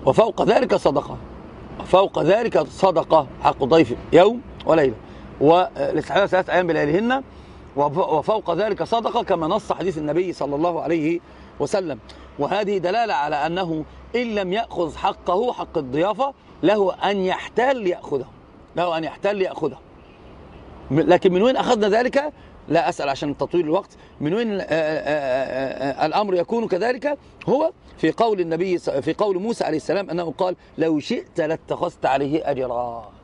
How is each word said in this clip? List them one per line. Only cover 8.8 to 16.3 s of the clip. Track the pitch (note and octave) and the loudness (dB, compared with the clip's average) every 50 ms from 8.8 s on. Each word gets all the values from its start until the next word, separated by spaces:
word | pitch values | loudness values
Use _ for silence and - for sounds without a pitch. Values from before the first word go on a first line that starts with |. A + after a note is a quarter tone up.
| E3 | -4
صدقة، | - - A#3 A3 - F3+ A#3+ G#3+ | -2 -2 -2 -2 0 -2 -2 0
كما | - F#3+ F3 D#3+ | 0 0 0 0
نص | D#3 F#3 G#3+ - - F#3+ | 0 -2 -2 -2 -4 -6
حديث | - E3 F#3 F3 D#3+ | -4 -2 -4 -4 -4
النبي | D3+ D3+ D3 E3 F#3 F3+ D#3 | -4 -2 -2 -2 -2 -2 -4
صلى | - D3 C#3 C#3+ | -6 -4 -4 -2
الله | C#3+ D#3 F3 E3+ E3 C3 | -2 -2 -2 -2 -2 -4
عليه | C#3+ E3+ E3+ D3 D#3 E3+ E3+ - - - - - - - - | -2 -2 -2 0 -2 -2 -4 -6 -12 -20 -20 -20 -20 -8 -6
وسلم. | C#3+ C#3 - G3+ F#3+ E3 C#3 A2 - - - - - - - - | -6 -2 -2 -2 -2 -2 -8 -10 -12 -20 -20 -20 -20 -20 -6 -4
وهذه | C#3+ C#3+ F#3 G3+ G#3+ F#3+ G#3 F#3+ | -2 -2 0 -2 0 0 -2 -2
دلالة | D#3+ F3 F#3+ A3+ A#3+ G#3+ F#3+ | 0 0 0 0 0 0 -2
على | D3+ C#3+ D3 D#3 D3 C#3+ | -2 -2 -2 -2 -2 -2
أنه | D#3+ E3+ F3+ F#3+ E3+ D#3+ D#3 D3+ - - - - - - | -2 -2 -2 -2 -2 -4 -6 -6 -8 -14 -20 -20 -6 -4
إن | A#3 B3 A#3 A3 | -4 -2 -2 -2
لم | G#3 G3 F3+ F3+ | -2 -2 -2 -2
يأخذ | A3 A#3 - - - F3 D#3 C3 | -2 -4 -4 -4 -4 -4 -4 -4
حقه، | - - G3 G3 - - - F3 F#3 A#3+ B3 - | -2 -4 -4 -4 -2 -2 -2 0 0 0 0 -2
حق | - F3+ - - E3+ | -4 -8 -6 -4 -6
الضيافة، | D3 B2+ B2 D3 E3 G3 G#3+ F#3 C4 C#4 | -6 -2 -2 0 0 0 0 0 -2 -4